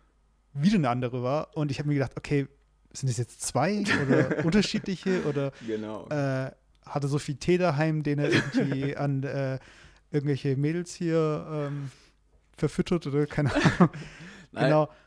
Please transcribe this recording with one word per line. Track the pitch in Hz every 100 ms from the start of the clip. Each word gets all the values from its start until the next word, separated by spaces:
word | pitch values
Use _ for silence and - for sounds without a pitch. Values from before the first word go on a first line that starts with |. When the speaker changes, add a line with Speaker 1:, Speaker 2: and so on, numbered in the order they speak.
| _ _ _ _ _
Speaker 1:
wieder | 139 170 214
eine | 127
andere | 123 123 123
war. | 123 151 - 160
Und | 147
ich | 139
hab | 147
mir |
gedacht, | 143 127 -
okay, | - 147 139 _ _ _ _
sind | - 135
es | 113
jetzt | 117 -
zwei | - 123 160 208 202 143 135
oder | - 135 156
Speaker 2:
<laughs> | 160
Speaker 1:
unterschiedliche | - - 208 - 180 190 180
oder, | 156 143 139 - 113
Speaker 2:
Genau. | 107 107 107 -
Speaker 1:
äh, | 147 139 131 131 - _ _ -
hatte | 147 139
so | 143
viel | - 135
Tee | - 180
daheim, | 180 143 156 156
den | 147 143
er | 147
irgendwie | 165 135 254 165 135 139 -
Speaker 2:
<laughs> |
Speaker 1:
an, | 143 135
äh, | 131 139 135 131 - - - - _
irgendwelche | 147 143 135 143 135
Mädels | 147 170 170
hier, | - 170 160 156 151 -
ähm, | 151 143 143 139 - _ _ _ _ _ -
verfüttert | 151 - - 170 147
oder | 143 147
keine | - 143 -
Speaker 2:
<laughs> |
Speaker 1:
Ahnung. | - - 170 147 - - 175 - -
Speaker 2:
Nein. | - 131
Speaker 1:
Genau. | 151 147 -